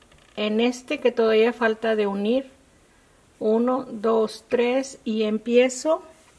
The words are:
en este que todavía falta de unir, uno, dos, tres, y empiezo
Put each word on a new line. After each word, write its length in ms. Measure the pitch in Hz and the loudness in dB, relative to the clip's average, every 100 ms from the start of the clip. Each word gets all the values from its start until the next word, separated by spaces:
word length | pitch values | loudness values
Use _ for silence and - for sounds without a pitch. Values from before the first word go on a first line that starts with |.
| _ - _ - | _ -20 _ -6
en 260 | 208 214 | -2 0
este 380 | 240 247 - 294 | 0 -2 -6 -2
que 120 | 240 | 0
todavía 420 | 233 226 220 226 | 2 2 4 4
falta 420 | 233 226 220 226 214 | 2 -2 0 -2 0
de 120 | 202 | 0
unir, 420 | 196 208 262 269 - _ _ _ _ _ _ _ - | -2 0 -2 -4 -14 _ _ _ _ _ _ _ -6
uno, 480 | 220 226 240 254 254 | 0 2 2 -2 -4
dos, 580 | 226 226 226 220 - - | -6 -2 0 0 -4 -4
tres, 520 | 240 240 262 262 - | 0 0 0 -4 -8
y 200 | - 220 | -6 -2
empiezo 760 | 214 214 233 240 254 254 311 330 - - - | -2 -2 2 4 4 2 -2 -2 -4 -20 -20